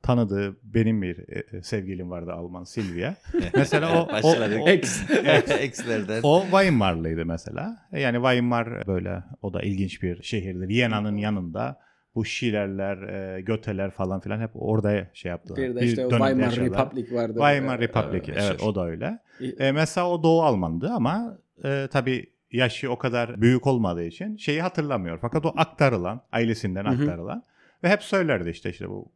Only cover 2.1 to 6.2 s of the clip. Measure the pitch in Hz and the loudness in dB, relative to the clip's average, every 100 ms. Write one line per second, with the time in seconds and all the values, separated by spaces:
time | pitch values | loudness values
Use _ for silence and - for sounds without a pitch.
2.1 | 87 85 85 87 90 87 - 98 85 117 | -8 -8 -10 -10 -12 -10 -8 -6 -4 -6
3.1 | 196 - 349 85 392 - 156 160 165 165 | -8 -6 -4 0 2 4 2 4 2 2
4.1 | 110 151 147 107 110 156 185 - - 196 | 2 4 4 2 2 4 4 2 -4 0
5.1 | 311 - 151 - 139 135 - 120 110 98 | 2 6 4 4 0 0 -4 -2 -2 0
6.1 | 110 | 0